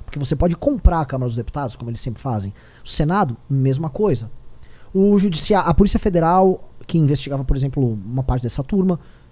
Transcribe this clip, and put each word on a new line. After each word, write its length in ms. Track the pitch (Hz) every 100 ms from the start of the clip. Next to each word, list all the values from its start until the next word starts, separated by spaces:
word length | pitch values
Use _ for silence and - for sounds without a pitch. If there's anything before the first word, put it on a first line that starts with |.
porque 140 | - -
você 180 | 135 143
pode 180 | 170
comprar 460 | 170 - 262 - 170
a 40 | 151
Câmara 220 | 131 123
dos 80 | 117
Deputados, 400 | 110 - 135 -
como 140 | 117
eles 100 | 117
sempre 200 | - 107
fazem. 320 | 135 113 98 - - -
O 40 | -
Senado, 500 | - 151 190 165 113 -
mesma 400 | 139 131 135 160
coisa. 420 | - 208 120 107 - - - - - -
O 240 | 190 202 202
judicia-, 420 | 196 156 - 208
a 140 | 170
Polícia 240 | 170 196 220
Federal, 600 | 214 175 160 185 190 185 - - -
que 100 | 165
investigava, 480 | 147 143 - 139
por 100 | 135 143
exemplo, 420 | 135 131 127 110 98
uma 160 | 127
parte 200 | 131 127
dessa 200 | 117 -
turma, 360 | 135 202 185 175 - - -